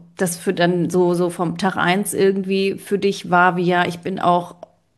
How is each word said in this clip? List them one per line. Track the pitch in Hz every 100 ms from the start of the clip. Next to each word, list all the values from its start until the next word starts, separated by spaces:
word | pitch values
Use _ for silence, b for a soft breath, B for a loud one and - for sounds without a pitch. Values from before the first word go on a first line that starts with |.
| - -
das | 185 175
für | 202
dann | 185 170 180 165
so, | 180 175
so | 175 175
vom | 170 165 170
Tag | 196 -
eins | 175 190 202
irgendwie | - 190 196 185 196 196 175
für | - 196
dich | 202 196 175
war, | 175 180 175
wie | 175
ja, | 175 180
ich | 170
bin | 190 190
auch | 175 175 175 - - _ _